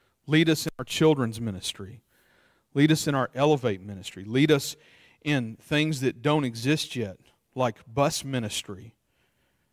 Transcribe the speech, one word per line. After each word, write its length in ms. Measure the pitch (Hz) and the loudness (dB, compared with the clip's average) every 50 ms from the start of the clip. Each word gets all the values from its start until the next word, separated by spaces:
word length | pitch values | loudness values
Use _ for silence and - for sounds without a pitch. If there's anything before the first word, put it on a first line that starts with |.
| _ _ _ _ _ | _ _ _ _ _
Lead 240 | 139 151 156 165 160 | 2 4 4 4 4
us 160 | 156 - - | 2 0 -2
in 60 | 156 - - | -6 -8 -10
our 60 | 123 | -10
children's 560 | - - - 156 156 151 135 123 113 107 113 | -8 0 4 4 6 6 4 2 -2 -4 -6
ministry. 600 | 120 110 95 90 - - - - 98 90 131 113 _ _ _ _ _ _ _ _ _ _ _ _ _ _ _ | -6 -6 -6 -6 -8 -10 -10 -10 -14 -16 -16 -20 _ _ _ _ _ _ _ _ _ _ _ _ _ _ _
Lead 180 | 139 147 151 | 4 4 4
us 160 | 156 151 - | 4 2 2
in 80 | 151 143 | 0 0
our 140 | 135 123 - - | 0 0 -2 0
Elevate 460 | 127 143 151 151 131 127 117 101 92 | 2 4 4 4 2 2 -2 -2 -4
ministry. 420 | 92 104 101 95 - - - 92 101 | -8 -12 -12 -12 -12 -14 -14 -12 -10
Lead 280 | 104 117 131 151 151 | -2 2 2 4 4
us 260 | 151 143 - - - - _ _ - _ _ _ _ _ | 4 2 2 -4 -10 -12 _ _ -20 _ _ _ _ _
in 360 | - 147 147 135 117 110 113 | -4 -2 -2 -2 -2 -4 -10
things 420 | - _ - 151 147 151 156 156 127 | -14 _ -2 0 0 0 0 -2 0
that 220 | 131 123 - 120 | -2 -2 -2 0
don't 240 | 117 147 151 156 143 | 0 2 2 2 0
exist 500 | 123 113 113 117 135 156 151 - - - | -2 -4 -4 -2 0 0 0 -2 -6 -6
yet, 220 | 123 110 98 92 - _ _ _ _ _ _ _ | -6 -6 -6 -8 -14 _ _ _ _ _ _ _
like 260 | 127 127 120 110 - - - | -2 -2 -2 -2 -6 -16 -8
bus 320 | 113 139 143 151 - - - | -2 0 0 0 0 -4 -6
ministry, 720 | 135 135 123 113 107 - - - - 98 92 98 110 - _ _ _ _ _ _ _ _ _ _ _ _ _ _ _ | -4 -4 -4 -4 -4 -6 -8 -8 -10 -14 -14 -16 -20 -20 _ _ _ _ _ _ _ _ _ _ _ _ _ _ _